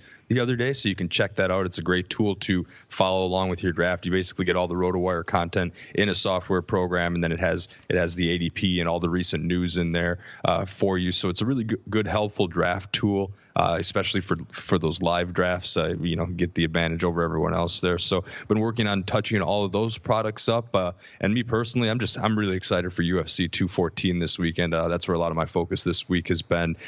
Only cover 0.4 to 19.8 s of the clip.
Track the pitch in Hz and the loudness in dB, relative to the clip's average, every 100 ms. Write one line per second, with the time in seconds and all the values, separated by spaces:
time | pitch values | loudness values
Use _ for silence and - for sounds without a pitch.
0.4 | 123 120 127 139 107 90 87 - 101 - | 2 2 0 0 0 0 -2 0 0 2
1.4 | 92 92 92 95 85 90 90 - 104 95 | 2 2 0 -2 2 0 0 0 0 0
2.4 | - 92 82 - - - 95 95 92 92 | 0 0 -2 -12 -12 2 2 4 2 2
3.4 | 95 90 95 82 87 87 90 92 90 - | 0 0 0 2 2 2 0 0 0 -2
4.4 | 90 90 90 87 90 90 90 85 - 92 | 0 2 2 2 0 2 0 -2 0 0
5.4 | 85 98 87 - - - 104 90 101 92 | 2 0 -2 -4 -6 0 2 2 2 0
6.4 | - 92 - 98 90 87 87 87 85 82 | 0 -2 2 0 2 0 0 0 0 0
7.4 | 90 87 - - - 90 85 87 85 87 | 0 0 -4 -10 -2 0 0 0 0 2
8.4 | 85 - 95 90 85 85 85 90 87 80 | -2 0 0 2 0 0 0 0 0 -2
9.4 | 82 90 90 85 85 85 87 87 - - | 0 0 0 0 0 0 0 -2 -8 -6
10.4 | - 87 98 - 98 92 90 87 95 87 | 0 0 -2 -2 0 2 0 0 0 -2
11.4 | 110 135 113 113 - 107 98 101 107 - | -2 -2 -2 -4 -2 -2 0 -2 -2 -2
12.4 | 92 82 87 90 92 - 104 98 98 - | -2 2 0 0 -4 0 2 2 0 -6
13.4 | - - 90 85 - 101 92 98 - 80 | -8 -2 0 0 -2 -2 -2 -4 -2 -4
14.4 | - - - 90 80 80 85 87 90 90 | -6 -12 -2 0 0 -2 0 0 -2 -2
15.4 | 90 90 - 92 80 90 85 85 87 87 | 0 0 -2 0 0 -2 -2 -2 -2 -2
16.4 | 87 - 80 82 82 82 87 85 82 80 | -2 0 0 0 -2 0 -2 0 0 0
17.4 | 82 85 87 - 90 87 - 92 - - | 0 0 -2 0 0 0 0 -2 -2 -12
18.4 | - 107 113 113 107 98 90 110 104 107 | -2 0 0 0 0 0 0 -2 0 0
19.4 | 82 101 98 101 | 0 0 0 0